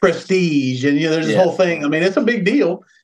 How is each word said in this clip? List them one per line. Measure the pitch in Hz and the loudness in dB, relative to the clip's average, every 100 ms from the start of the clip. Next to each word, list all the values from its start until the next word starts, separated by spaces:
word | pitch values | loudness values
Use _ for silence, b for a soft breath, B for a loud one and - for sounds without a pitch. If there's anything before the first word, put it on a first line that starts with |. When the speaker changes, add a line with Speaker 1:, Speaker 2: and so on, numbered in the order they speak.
Speaker 1:
prestige, | 180 170 - 185 170 147 131 127 143 | 0 0 -2 0 2 0 -2 -2 -2
and, | 143 | 0
you | 160 | 0
know, | |
there's | 160 160 | 0 0
this | 208 | 2
Speaker 2:
Yeah. | |
Speaker 1:
whole | 175 | 2
thing. | 165 180 160 | 2 0 0
I | 143 | -2
mean, | 156 | 0
it's | 190 226 | 0 0
a | |
big | 226 226 180 | 0 0 0
deal. | 285 175 185 b b | 0 0 -2 b b